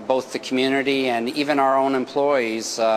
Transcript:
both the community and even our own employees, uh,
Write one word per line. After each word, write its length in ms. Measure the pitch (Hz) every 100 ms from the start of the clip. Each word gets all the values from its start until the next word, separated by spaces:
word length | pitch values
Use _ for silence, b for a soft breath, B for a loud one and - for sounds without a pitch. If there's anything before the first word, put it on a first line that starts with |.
| 107
both 260 | 131 123
the 60 | 123
community 720 | - 131 131 139 135 135 131
and 200 | 117 117
even 280 | 147 143 143
our 180 | 135 135
own 200 | 135 135
employees, 840 | 123 143 143 135 113 110 110 -
uh, 60 | 113